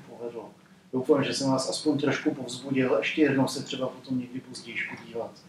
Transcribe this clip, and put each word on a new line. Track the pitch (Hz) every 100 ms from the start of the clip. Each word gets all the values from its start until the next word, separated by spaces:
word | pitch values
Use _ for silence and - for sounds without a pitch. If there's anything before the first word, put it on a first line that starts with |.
| -
povedlo. | - 117 117 101 - - - -
Doufám, | 131 123 143
že | 123
jsem | 123 135
vás | 131 -
aspoň | - 156 135
trošku | 143 - 151
povzbudil. | 135 123 123 139 131 123 110
Ještě | - -
jednou | 143 135 127
se | 135
třeba | - 127 131
potom | - - 127
někdy | 123 131
později | 127 120 120 107 - -
podívat | 117 113 107 -